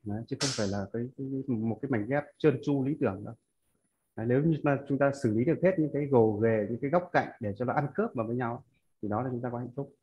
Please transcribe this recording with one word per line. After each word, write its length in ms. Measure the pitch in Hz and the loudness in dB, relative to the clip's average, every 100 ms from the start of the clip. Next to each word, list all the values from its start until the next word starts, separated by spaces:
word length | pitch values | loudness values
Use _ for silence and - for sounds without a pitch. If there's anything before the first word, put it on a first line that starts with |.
Đấy, 200 | 107 104 117 | -6 -8 -6
chứ 100 | 135 | -4
không 100 | 139 | -4
phải 160 | 127 104 | -2 -2
là 180 | 101 98 | -2 -4
cái, 160 | 117 123 - | -6 -8 -8
cái, 100 | 135 135 131 | -8 -6 -2
một 320 | 113 113 107 | -2 0 -2
cái 80 | 139 | -2
mảnh 160 | 123 104 | -2 0
ghép 160 | 143 143 _ | -2 -4 _
trơn 200 | 156 127 | 2 2
tru 220 | - 143 | 0 0
lý 120 | 131 156 | 0 0
tưởng 240 | 123 98 | -2 -2
đâu. 100 | 107 117 _ _ _ _ _ _ _ - | -8 -14 _ _ _ _ _ _ _ -6
Đấy, 100 | 113 | 0
nếu 160 | 127 | 2
như 160 | 156 151 | 4 2
mà 160 | 151 139 - | 2 0 0
chúng 100 | 135 | 2
ta 140 | 139 139 | 2 2
xử 160 | 117 110 | 0 2
lý 60 | |
được 140 | 127 151 | 2 2
hết 120 | 180 185 | 2 2
những 120 | 151 | 0
cái 140 | 135 143 | 0 4
gồ 260 | 131 110 | 6 6
ghề, 340 | 101 113 110 104 | 4 2 2 0
những 100 | 120 | -4
cái 100 | 139 | 0
góc 200 | 170 180 | 0 2
cạnh 160 | 147 135 - | 0 0 -4
để 140 | 104 101 | -6 -4
cho 80 | |
nó 80 | 123 | 0
ăn 140 | 135 143 | 0 0
khớp 200 | - 139 | -2 -2
vào 120 | 123 110 | -2 -2
với 100 | 120 | -2
nhau, 280 | 123 117 - _ _ _ | -4 -6 -12 _ _ _
thì 60 | 107 | -4
đó 140 | 104 | -2
là 80 | 131 | -2
chúng 120 | 123 | -4
ta 80 | 123 | -4
có 80 | 120 | -6
hạnh 120 | 123 131 | -8 -8
phúc. 180 | 139 _ | -10 _